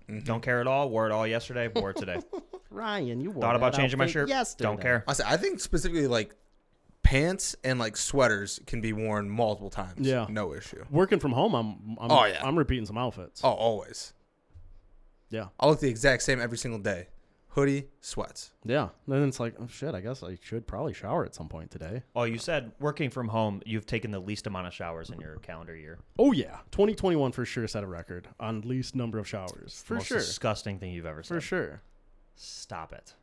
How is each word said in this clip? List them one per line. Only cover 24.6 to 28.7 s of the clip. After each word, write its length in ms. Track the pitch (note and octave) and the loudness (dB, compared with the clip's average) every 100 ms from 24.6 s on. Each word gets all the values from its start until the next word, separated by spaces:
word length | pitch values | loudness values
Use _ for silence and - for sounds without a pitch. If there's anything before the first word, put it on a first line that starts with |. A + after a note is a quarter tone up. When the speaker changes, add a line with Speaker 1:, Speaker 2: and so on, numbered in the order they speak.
| F2+ | -6
Speaker 2:
of 60 | |
showers 360 | - E2+ E2 E2 | -8 -8 -8 -10
in 80 | E2 | -12
your 180 | D#2 D#2 | -12 -12
calendar 380 | - E2 E2 | -12 -12 -12
year. 240 | E2 D2+ E2+ - - | -14 -14 -16 -4 6
Speaker 3:
Oh, 120 | C4+ | 6
yeah. 280 | D#3+ - - - | 6 0 -8 -4
Twenty 240 | - G#3+ | 2 4
twenty-one 380 | G#3 F#3+ D#3+ B2+ | 4 2 4 2
for 120 | B2+ | 0
sure 220 | A#2 B2 G#2+ | -4 -4 -4
set 160 | G#2+ | -4
a 40 | G2 | -6
record 420 | E2+ E2+ F2+ - - | -8 -10 -12 -14 -8
on 220 | A2+ A2 | -6 -4
least 340 | A#2 | -2